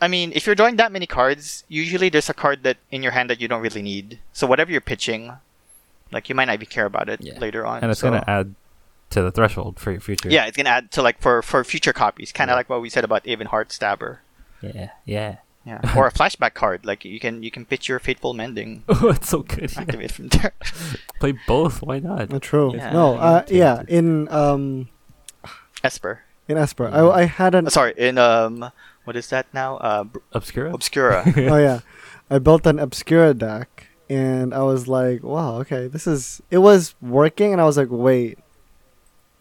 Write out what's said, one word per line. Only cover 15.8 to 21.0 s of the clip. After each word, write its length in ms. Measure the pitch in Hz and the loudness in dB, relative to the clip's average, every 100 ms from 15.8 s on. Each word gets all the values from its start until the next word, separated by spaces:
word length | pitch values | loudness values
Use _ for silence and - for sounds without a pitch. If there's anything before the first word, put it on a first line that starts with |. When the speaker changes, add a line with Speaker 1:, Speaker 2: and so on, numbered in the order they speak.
| 113 117 | -2 2
Speaker 1:
or 120 | 131 | 2
a 40 | |
flashback 420 | - 175 - 120 | 2 0 0 -4
card. 300 | - 107 92 | -2 -2 -2
Like, 200 | 107 104 | -6 -8
you 160 | 98 107 | -10 -10
can, 240 | 120 117 | -8 -8
you 80 | 113 | -12
can 120 | - | -12
pitch 240 | 117 131 - | -8 -6 -4
your 120 | 127 | -6
Fateful 340 | - 127 127 | -6 -6 -6
Mending. 480 | 120 117 110 110 110 | -8 -10 -10 -12 -8
Speaker 2:
<laughs> 40 | - | -2
Oh, 220 | 131 233 | 2 4
it's 180 | 120 - | 2 -2
so 140 | 160 | -4
good, 260 | - - - | -4 -8 -8
yeah. 80 | - | -8
Speaker 1:
Activate 280 | 170 - - | -8 -8 -8
from 160 | - 127 | -12 0
there. 280 | - - - - 160 165 | 2 2 -4 -10 -10 -10
<laughs> 340 | 127 | -12